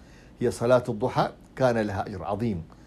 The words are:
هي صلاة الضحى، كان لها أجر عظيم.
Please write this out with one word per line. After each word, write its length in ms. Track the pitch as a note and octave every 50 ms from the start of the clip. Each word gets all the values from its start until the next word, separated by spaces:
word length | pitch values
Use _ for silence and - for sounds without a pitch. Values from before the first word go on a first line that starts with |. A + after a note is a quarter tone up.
| - - - - - - - -
هي 120 | A#2+ A#2
صلاة 320 | - - A#2 A#2+ B2+ A#2+ - -
الضحى، 400 | A#2 G#2 B2+ C3 B2 D3 C3+ - - - - - -
كان 220 | - C3 B2+ A#2 A2+
لها 300 | G#2+ G#2 G#2 G#2 - -
أجر 160 | G#2 E2+ E2
عظيم. 400 | E2 G#2 G2+ A#2 A#2 G2+ E2 D#3 - - - -